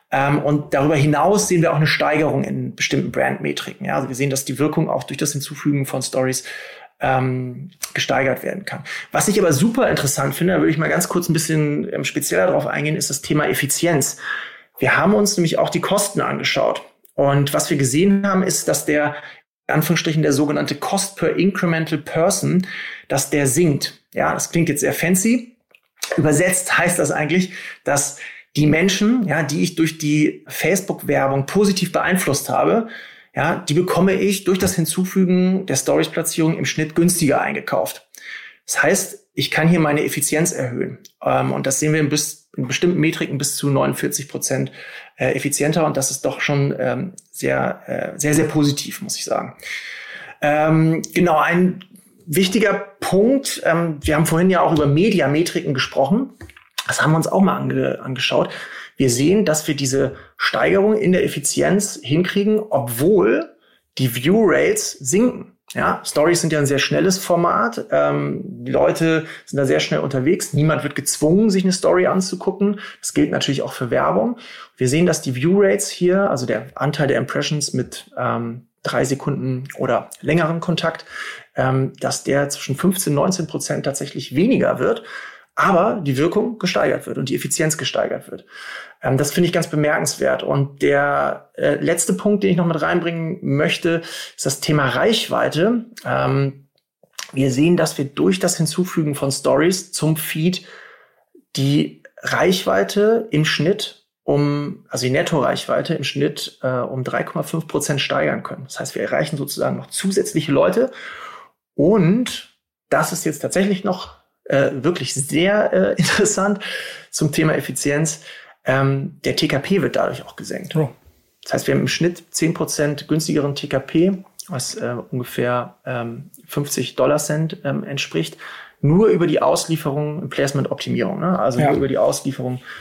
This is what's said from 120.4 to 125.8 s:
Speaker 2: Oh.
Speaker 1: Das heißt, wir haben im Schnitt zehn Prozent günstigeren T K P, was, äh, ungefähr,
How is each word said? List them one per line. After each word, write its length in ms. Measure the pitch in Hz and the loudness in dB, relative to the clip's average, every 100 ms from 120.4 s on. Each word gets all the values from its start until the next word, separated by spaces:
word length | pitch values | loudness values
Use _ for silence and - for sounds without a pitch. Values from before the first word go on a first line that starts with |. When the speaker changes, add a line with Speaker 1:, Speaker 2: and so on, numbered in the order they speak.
| - - - | -10 -10 -4
Speaker 2:
Oh. 160 | 156 143 - _ _ _ _ | -2 -2 -4 _ _ _ _
Speaker 1:
Das 80 | - | -6
heißt, 140 | - - | -2 0
wir 60 | |
haben 80 | 139 | 0
im 60 | 127 | 0
Schnitt 360 | - 170 180 - | 0 0 -2 -8
zehn 220 | - 160 | -2 0
Prozent 540 | - 156 - 147 143 - | 0 -4 -2 -2 -2 -2
günstigeren 480 | 156 156 156 143 | -2 0 0 0
T 140 | 139 143 | -2 -4
K 100 | 135 | -4
P, 460 | - 160 180 190 - - - | 0 2 2 2 -6 -20 -10
was, 260 | 143 - | -8 -6
äh, 220 | - 123 120 - | -6 -6 -6 -6
ungefähr, 640 | 127 123 - 123 123 120 - | -6 -4 -2 0 -2 -4 -10